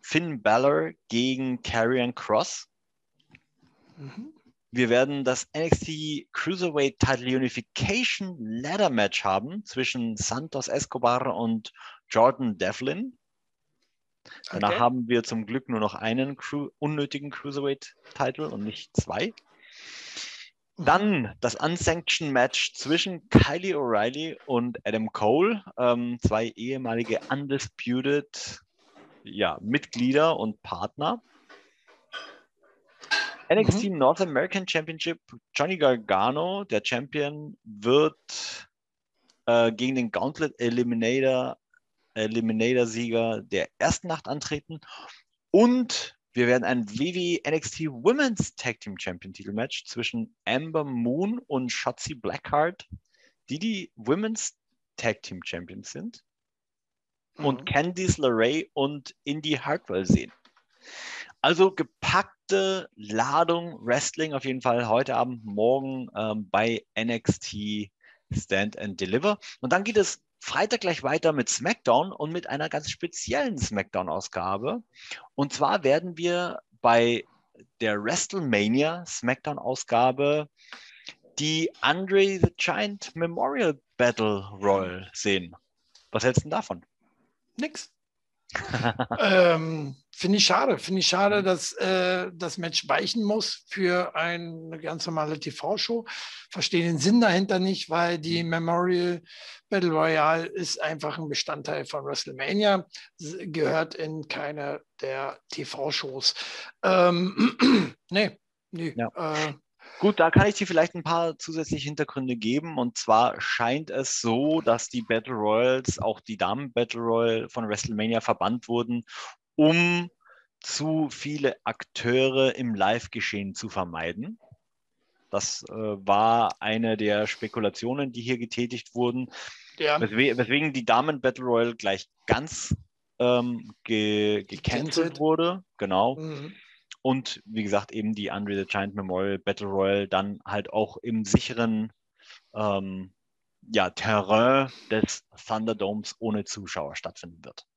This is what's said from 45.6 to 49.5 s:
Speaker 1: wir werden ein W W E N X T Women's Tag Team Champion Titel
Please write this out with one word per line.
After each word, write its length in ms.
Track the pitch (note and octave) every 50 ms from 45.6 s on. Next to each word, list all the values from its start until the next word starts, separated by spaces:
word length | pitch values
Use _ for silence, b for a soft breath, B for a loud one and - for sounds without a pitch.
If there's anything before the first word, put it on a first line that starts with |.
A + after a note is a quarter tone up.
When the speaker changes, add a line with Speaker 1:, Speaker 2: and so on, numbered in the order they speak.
| A#3 A#3+ B3 B3+ B3 A#3+ - - - - - _ _ _
Speaker 1:
wir 140 | _ A#2+ A#2+
werden 180 | A#2+ B2 B2+ A2+
ein 240 | F#2 B2+ B2 A2+ G2+
W 260 | G#2 A#2 C#3+ F3 F3
W 200 | F#3 F3 F3 E3+
E 60 | - -
N 80 | C#3+
X 200 | D#3 D#3+ - -
T 140 | - - D#3+ D#3
Women's 680 | C3+ A#2 B2+ F#3+ B3 D4 D4 C4 G#3+ - - - _
Tag 240 | - - B2+ A2 _
Team 180 | - G#2+ F#2+ E2
Champion 360 | - F#2 F2+ F2 - F#2+ F#2
Titel 180 | - G2 G2+